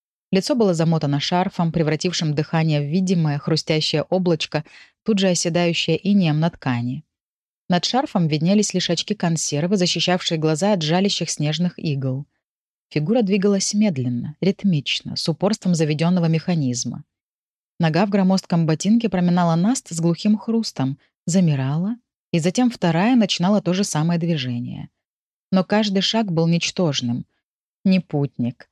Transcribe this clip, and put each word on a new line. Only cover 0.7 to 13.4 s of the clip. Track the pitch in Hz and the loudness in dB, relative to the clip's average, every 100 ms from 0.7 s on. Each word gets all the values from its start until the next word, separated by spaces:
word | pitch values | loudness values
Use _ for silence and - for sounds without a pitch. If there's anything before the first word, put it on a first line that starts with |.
замотано | 165 165 160 147 143 | 2 2 2 0 -2
шарфом, | - 180 190 - 165 | 0 0 0 -2 -2
превратившим | 165 151 151 180 170 160 | 0 0 0 -2 -2 -2
дыхание | 147 156 165 160 147 | -2 -2 0 0 0
в | 143 | 0
видимое | 180 185 175 156 143 | -2 0 0 0 -2
хрустящее | - 156 - 156 - 151 | -2 -2 0 -2 0 -2
облачко, | - 185 180 160 - 151 - - - _ | -2 0 0 -2 -2 -6 -8 -20 -20 _
тут | - 202 | -2 2
же | 190 | 2
оседающее | 175 175 170 175 165 - 160 190 | 0 0 0 0 0 -2 -2 2
инеем | 202 165 151 | 2 2 2
на | 165 | 0
ткани. | - 135 120 120 139 - _ _ _ _ _ - | -2 -4 -2 -4 -6 -12 _ _ _ _ _ -2
Над | 180 | -2
шарфом | - 240 294 202 160 | 0 -2 0 0 0
виднелись | 151 165 208 202 | 2 2 2 2
лишь | 185 - | -2 -2
очки | 170 - | -4 -2
консервы, | 202 175 165 - 143 175 208 | -2 -2 -2 -2 -2 0 0
защищавшие | 175 170 175 180 - 160 | 0 0 0 0 -2 -2
глаза | 156 156 196 | 0 0 0
от | 202 | 0
жалящих | 151 175 196 - 165 | 0 0 0 -2 -6
снежных | - 151 151 175 - | -2 -2 0 -4 -2
игл. | 165 139 131 131 147 _ _ _ _ _ _ | -4 -4 -4 -6 -8 _ _ _ _ _ _
Фигура | - 151 247 | -4 0 0
двигалась | 196 202 | 2 2